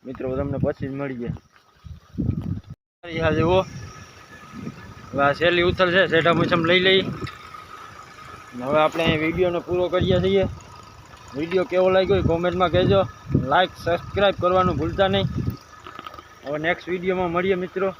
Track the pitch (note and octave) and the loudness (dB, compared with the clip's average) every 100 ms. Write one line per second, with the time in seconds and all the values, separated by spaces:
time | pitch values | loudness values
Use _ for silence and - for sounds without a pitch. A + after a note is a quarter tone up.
0 | A#2+ C3 C3 C3 C#3+ C#3 C#3 D3 C#3 C3+ | -16 -10 -6 -4 -4 -2 -2 -2 -8 -6
1 | C#3 B2+ A#2 - _ _ _ _ - - | -8 -6 -8 -10 _ _ _ _ -20 -20
2 | _ - - - - - - - _ _ | _ -6 -4 -4 -6 -8 -10 -20 _ _
3 | F3 E3 D#3+ D#3 D#3+ F#3 F#3 - - - | -10 -2 0 2 4 4 2 -6 -16 -18
4 | - - - - - - - - - - | -20 -20 -20 -20 -20 -14 -14 -14 -18 -20
5 | - C3 C#3 C#3 E3 F3 F3 E3+ F#3 F3 | -12 0 0 2 2 2 2 2 2 4
6 | F3 D#3+ E3 E3 E3+ F3 E3 F3+ F#3 F#3+ | 4 4 4 2 2 2 4 4 4 2
7 | F#3 - - - - - - - - - | 2 -6 -10 -12 -18 -20 -18 -20 -20 -20
8 | - - - - - B2 B2 D3+ D#3 D#3+ | -20 -20 -20 -20 -16 -10 0 2 2 2
9 | E3 D#3 D#3+ E3+ F3+ F3 D#3+ F3+ F3+ F3+ | 0 2 0 0 0 0 -4 -2 0 0
10 | F3+ F#3 F#3 G3 F#3 - - - - - | 2 2 2 2 0 -4 -16 -20 -20 -20
11 | - - - C#3 E3 F#3 F3+ F3+ F#3 F#3 | -20 -20 -14 -8 -2 0 0 2 4 4
12 | F#3 G3 D#3 E3 F3 F3 F3+ E3+ F#3 G3 | 4 2 2 2 0 0 0 2 4 4
13 | F#3 - - - B2 D3+ F3+ - E3 E3+ | 2 -4 -2 -2 2 2 2 -2 -4 -2
14 | - F#3+ G3+ F#3 F3 F#3 F3+ D3+ D#3+ E3+ | -2 0 0 2 2 4 2 0 -4 0
15 | G3 G3 F#3+ - - - - - - - | 2 2 -2 -2 -6 -8 -16 -20 -20 -18
16 | - - - - C3 D3+ D#3 F3 - F3+ | -18 -18 -20 -18 -8 -4 -2 -2 -2 -4
17 | F3 F#3 F3+ E3+ F#3 F#3 F#3 - F#3+ F#3 | -2 0 0 0 0 0 -2 -4 -4 -4